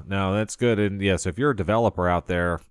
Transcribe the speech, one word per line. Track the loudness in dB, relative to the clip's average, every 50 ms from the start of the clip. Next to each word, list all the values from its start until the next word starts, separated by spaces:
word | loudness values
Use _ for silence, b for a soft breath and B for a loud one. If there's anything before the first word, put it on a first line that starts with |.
| -8
no, | -6 -4 -2 0 0 0
that's | 0 -2 -4 -4
good. | -2 0 2 2 2
And | 2 0 0 0
yeah, | 0 0 0
so | 2 0 -4
if | -4 0
you're | 0 0
a | 0
developer | 0 0 0 2 2 2 2 2 2 0
out | 2 2 0 0
there | -2 -2 0 0 0 -2 -4 -6 -14